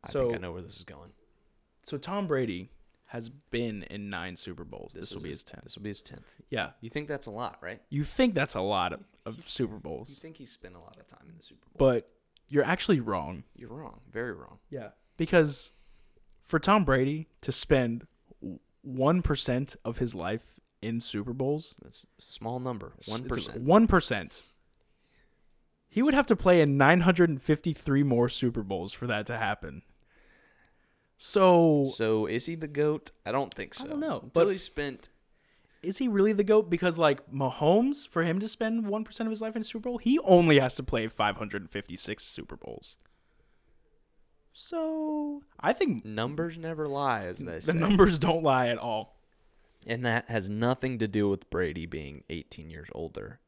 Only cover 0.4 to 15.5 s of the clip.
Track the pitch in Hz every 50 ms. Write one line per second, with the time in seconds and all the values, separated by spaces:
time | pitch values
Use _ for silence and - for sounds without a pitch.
0.4 | 92 87 82 92 87 80 - - 87 - 76 71 85 90 _ _ _ _ _ _
1.4 | _ _ _ _ _ _ _ _ _ - 156 139 - 175 190 208 202 165 151 131
2.4 | 127 113 92 90 95 - - - _ _ _ _ _ _ - 120 113 120 131 143
3.4 | _ _ - 117 120 113 107 101 - - - 107 101 101 101 85 85 92 90 -
4.4 | - 95 87 85 85 - - 92 87 82 - 87 87 - - 95 - 78 71 -
5.4 | - - - - - - - - 104 107 101 - - - - - - _ _ _
6.4 | - _ 139 113 90 - - _ - 113 - 147 151 147 147 139 - - 101 110
7.4 | 123 - - _ - 90 107 - _ _ 143 143 147 - - - 262 247 190 175
8.4 | 160 - - 98 92 101 104 92 90 90 82 - - _ _ _ _ - 110 156
9.4 | - - - - 131 104 107 107 - 78 80 64 117 - 139 - - 160 160 -
10.4 | 131 110 - _ - 92 90 87 80 - - - - _ - _ - 76 85 85
11.4 | - - - _ _ _ _ - 139 131 123 117 - _ _ _ _ _ _ _
12.4 | _ _ 143 143 139 - 175 - - - 190 139 117 107 98 90 71 73 92 73
13.4 | - _ _ - - 117 113 143 156 - - - _ - - 110 120 123 98 78
14.4 | 60 - - - _ _ 147 131 110 101 _ _ _ _ _ - 165 160 - 175
15.4 | 156 147